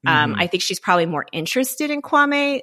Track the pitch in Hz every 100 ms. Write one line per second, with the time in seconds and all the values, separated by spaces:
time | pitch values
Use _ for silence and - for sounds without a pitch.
0 | 165 151 151 - 175 185 - 190 - 180
1 | 165 151 - - 160 262 262 - 302 294
2 | - 294 285 285 285 277